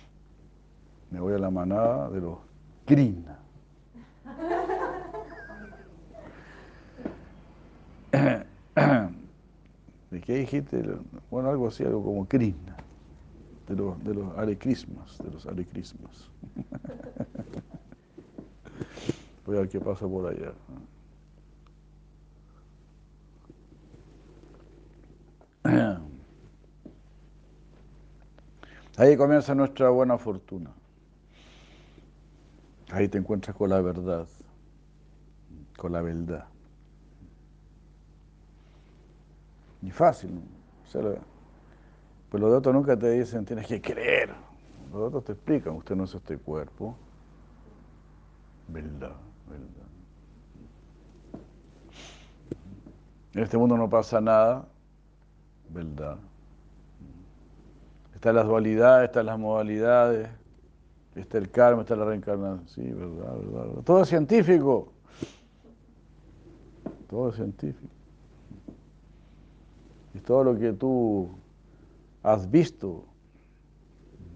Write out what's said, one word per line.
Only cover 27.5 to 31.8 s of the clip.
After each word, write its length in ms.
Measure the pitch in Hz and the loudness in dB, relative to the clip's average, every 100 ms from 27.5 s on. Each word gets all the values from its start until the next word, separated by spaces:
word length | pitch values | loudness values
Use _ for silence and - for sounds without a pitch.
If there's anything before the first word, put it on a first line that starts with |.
| - - - - - - - - - - - - - - - | -20 -20 -20 -20 -20 -20 -20 -20 -20 -20 -20 -20 -20 -6 6
Ahí 180 | 131 139 | 8 8
comienza 400 | 143 147 135 139 | 6 4 4 2
nuestra 340 | 135 139 127 | 0 4 4
buena 280 | 127 127 120 | 6 4 0
fortuna. 540 | 113 95 - 95 73 - - - _ _ _ - - - - - | -2 -8 -8 -12 -12 -18 -20 -20 _ _ _ -20 -20 -20 -20 -20